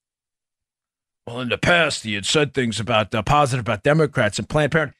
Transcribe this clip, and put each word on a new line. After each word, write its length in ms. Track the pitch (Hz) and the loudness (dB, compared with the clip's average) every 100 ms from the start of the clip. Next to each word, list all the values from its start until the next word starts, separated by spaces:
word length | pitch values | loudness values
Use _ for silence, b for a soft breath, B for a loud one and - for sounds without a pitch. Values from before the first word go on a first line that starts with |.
| _ _ _ _ _ _ _ _ _ _ _ _ - | _ _ _ _ _ _ _ _ _ _ _ _ -12
Well, 160 | 120 | -8
in 80 | 123 | -4
the 80 | 101 | -2
past, 460 | - 175 156 - | 2 2 2 -2
he 100 | 110 | -4
had 120 | 101 - | -4 0
said 280 | 156 143 | 0 0
things 260 | 139 120 107 | 0 -2 -2
about, 340 | 110 110 107 | 0 0 0
uh, 80 | 113 | -2
positive 380 | 101 147 143 127 | 2 2 2 0
about 240 | 113 107 | -4 -2
Democrats 560 | 143 156 151 135 110 - | 2 2 2 0 -2 -2
and 80 | 107 | -2
Planned 240 | 151 147 | 0 0
Parenthood. 240 | 160 151 | 0 -2